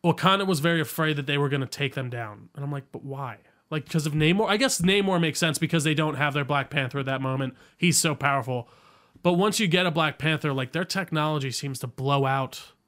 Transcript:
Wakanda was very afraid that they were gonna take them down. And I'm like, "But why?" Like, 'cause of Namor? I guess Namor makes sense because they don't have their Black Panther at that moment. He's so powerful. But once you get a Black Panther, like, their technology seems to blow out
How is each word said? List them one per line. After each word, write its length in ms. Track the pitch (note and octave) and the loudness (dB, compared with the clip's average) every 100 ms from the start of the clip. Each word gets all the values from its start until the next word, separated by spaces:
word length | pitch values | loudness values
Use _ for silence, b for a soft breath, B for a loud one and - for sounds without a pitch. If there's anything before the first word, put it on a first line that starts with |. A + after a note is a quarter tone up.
Wakanda 440 | E3+ E3 F#3 G3 F#3+ | 2 2 2 2 2
was 120 | E3 | 2
very 180 | E3 E3+ | 2 0
afraid 360 | D3+ - D#3 D3 | -2 -2 0 0
that 100 | C3+ | -2
they 100 | C#3+ | 0
were 120 | C#3+ | 0
gonna 160 | C#3 B2+ | -2 -4
take 260 | - C#3 | -4 -6
them 160 | C#3 B2+ | -4 -8
down. 400 | A#2+ A2 G#2 A2+ - | -8 -10 -12 -18 -12
And 80 | |
I'm 80 | C#3+ | -8
like, 200 | C#3+ C3 | -8 -10
"But 120 | - | -14
why?" 340 | C#3 C3+ C3 G#2 _ b _ | -12 -10 -10 -12 _ b _
Like, 180 | D#3 - | -8 -2
'cause 180 | E3 D3+ | -2 0
of 60 | |
Namor? 340 | D3+ D#3 F#3+ F#3 | 2 4 4 2
I 80 | G#3 | 2
guess 240 | C4+ - | 2 2
Namor 380 | F3 G3+ G3 F3+ | 2 4 4 2
makes 180 | E3 - | 0 0
sense 200 | E3 C#3 | -2 0
because 240 | D#3 E3 | 0 2
they 100 | D3+ | 2
don't 220 | D3+ D#3 C3+ | 2 0 0
have 180 | D3 | 0
their 120 | C#3+ C3+ | 0 0
Black 240 | C#3+ C3 | -2 0
Panther 300 | D3 B2+ C#3 | -2 -2 -4
at 60 | C3 | -4
that 160 | C3+ | -2
moment. 320 | C3+ C3 C3 - b b | -2 -2 -4 -8 b b
He's 200 | F3 - | 2 4
so 180 | E3 C#3+ | 2 0
powerful. 520 | C#3+ C#3 B2 B2 A#2 b b b b b | 0 0 -2 -6 -8 b b b b b
But 120 | F3 | 2
once 260 | F3 G#3 G#3 | 4 2 2
you 80 | G3+ | 2
get 180 | F3+ F3+ | 4 2
a 60 | |
Black 260 | D#3+ D#3 - | 2 0 0
Panther, 360 | D#3 D#3 D3+ | 0 0 0
like, 180 | C3+ B2+ | -2 -2
their 140 | D#3+ F3+ | -4 -2
technology 640 | F#3+ F3 D#3 D3+ D3+ C3+ | -4 -2 0 0 0 -2
seems 280 | A#2+ C#3+ C3 | -4 -6 -8
to 80 | B2+ | -10
blow 380 | - C3 C#3 C3+ | -4 0 2 2
out 460 | C3+ C3 - - _ | 0 -2 -8 -18 _